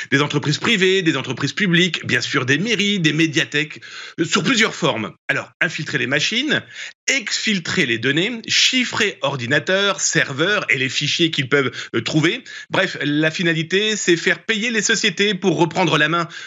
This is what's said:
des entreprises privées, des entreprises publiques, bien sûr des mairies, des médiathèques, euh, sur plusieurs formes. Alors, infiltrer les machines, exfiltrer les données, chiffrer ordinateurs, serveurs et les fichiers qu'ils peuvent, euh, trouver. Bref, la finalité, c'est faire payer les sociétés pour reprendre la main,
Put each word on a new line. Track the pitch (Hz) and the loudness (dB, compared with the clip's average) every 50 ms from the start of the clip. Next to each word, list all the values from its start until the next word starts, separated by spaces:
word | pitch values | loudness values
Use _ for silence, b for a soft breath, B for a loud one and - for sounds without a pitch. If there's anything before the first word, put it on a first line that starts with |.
| B B | B B
des | - 139 147 | 2 2 2
entreprises | 139 - 147 120 131 147 | 2 0 0 0 0 0
privées, | - - 214 233 190 190 185 190 196 175 | 0 2 2 2 4 4 4 4 4 4
des | 156 139 135 | 2 0 0
entreprises | 127 131 123 - 147 135 - | -2 -4 -4 -4 -4 -4 -2
publiques, | - 208 180 170 170 180 156 156 - - | 0 2 4 4 4 4 2 0 -2 -2
bien | 117 127 123 - | -2 0 0 0
sûr | - - 139 127 | 0 -2 0 2
des | 123 139 | 2 2
mairies, | 151 196 240 220 196 202 202 208 196 | 2 2 0 0 0 0 0 0 2
des | 160 151 147 | 2 2 2
médiathèques, | 156 160 160 131 156 139 131 - 147 151 151 - B B B B B B B B - | 2 2 2 2 -2 -2 -2 -2 -4 -4 -4 -8 B B B B B B B B -4
euh, | 170 | -2
sur | - - 208 156 | 0 0 0 0
plusieurs | 214 269 208 220 196 - | 2 2 2 2 0 0
formes. | - - 143 113 113 104 90 - - _ - | 0 -2 0 0 -2 -4 -8 -10 -8 _ -4
Alors, | 139 127 104 - - _ | -4 -4 -4 -8 -6 _
infiltrer | 160 170 - - 151 - - 135 | -4 -4 -2 -6 -6 -4 -4 -2
les | 120 | -2
machines, | 120 139 151 - - 214 240 277 302 185 117 B B B B B B B _ _ - | 0 0 0 0 0 0 -2 0 0 0 -2 B B B B B B B _ _ -2
exfiltrer | 262 269 208 - - - - 220 208 185 160 - - 190 156 | -2 -2 -2 -4 -6 -2 -2 0 0 -2 -2 -2 -2 0 0
les | 123 117 117 | 0 0 0
données, | 120 135 139 160 185 233 247 226 - - | 0 0 0 0 0 -2 -4 -6 -6 -2
chiffrer | - - - - 254 254 240 - - - 220 196 - - | 0 2 2 2 2 2 0 0 0 0 0 0 -2 -2
ordinateurs, | - 139 139 135 117 117 143 151 151 180 185 196 202 202 190 190 | -4 -4 -4 -4 -2 0 0 0 2 2 0 2 2 0 0 0
serveurs | - - - 156 127 143 139 131 160 196 208 196 156 - | -2 0 0 0 0 0 0 0 0 0 0 0 0 0
et | 117 131 | 0 0
les | 131 127 | 0 -2
fichiers | - - 147 139 - - 170 160 | -2 -2 -2 -2 0 0 0 0
qu'ils | 160 - 131 120 | 0 -2 -2 0
peuvent, | 147 143 135 120 B B B B - | 2 2 2 0 B B B B -4
euh, | 127 | -4
trouver. | 113 - - 156 151 170 220 254 B B B B B - | -2 0 0 2 2 2 0 -2 B B B B B -4
Bref, | - 175 190 165 - 127 139 | -2 0 0 0 -2 -4 -4
la | 147 147 151 156 156 156 | -2 0 0 0 0 0
finalité, | - 180 165 165 160 160 160 185 196 214 214 214 | 0 0 0 0 0 0 0 0 0 2 0 0
c'est | 208 - 185 170 | 0 2 2 2
faire | 165 - 190 170 165 - | 2 2 0 0 0 -2
payer | - 226 208 214 247 | -2 -2 -2 -2 -2
les | 226 220 | 0 0
sociétés | - - 226 220 - 214 160 - 202 208 208 | 2 2 2 2 2 0 0 2 0 0 0
pour | 185 - 190 156 147 | 2 0 0 2 4
reprendre | 170 160 - 180 185 151 139 151 | 2 2 2 2 2 2 4 4
la | 151 151 | 2 2
main, | 165 175 165 156 B B B | 2 0 -2 -4 B B B